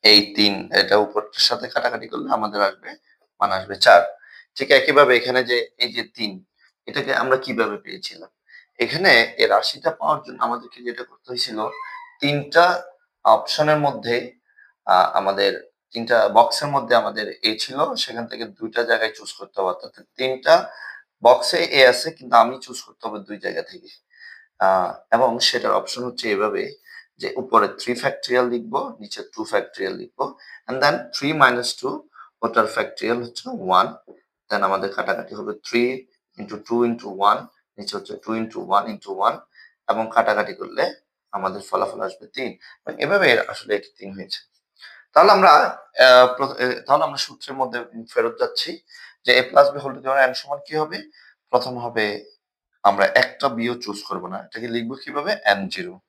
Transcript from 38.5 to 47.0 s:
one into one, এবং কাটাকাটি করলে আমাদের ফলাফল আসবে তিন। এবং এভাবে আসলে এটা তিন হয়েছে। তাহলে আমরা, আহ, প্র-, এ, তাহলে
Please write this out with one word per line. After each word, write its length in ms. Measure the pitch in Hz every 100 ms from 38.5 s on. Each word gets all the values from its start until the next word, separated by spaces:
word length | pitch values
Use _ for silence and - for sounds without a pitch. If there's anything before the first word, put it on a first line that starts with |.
| 104 92
one 100 | 101 113
into 240 | 101 101 95 107
one, 80 | 117 _ _ _ _ -
এবং 220 | 107 110
কাটাকাটি 400 | 117 113 104 101
করলে 300 | 92 90 85 180 - _ _ _
আমাদের 280 | 101 95 98 -
ফলাফল 300 | 95 98 98
আসবে 260 | 95 - -
তিন। 240 | - 120 - - -
এবং 160 | - -
এভাবে 260 | 147 202 165 113
আসলে 320 | - - -
এটা 160 | 101 - _
তিন 120 | 98
হয়েছে। 260 | 98 92 - _ _ _ _ - - _
তাহলে 180 | 151 190
আমরা, 200 | 196 190 147 - - - -
আহ, 220 | 127 127 127
প্র-, 220 | 127 135 -
এ, 80 | 127 -
তাহলে 240 | - 147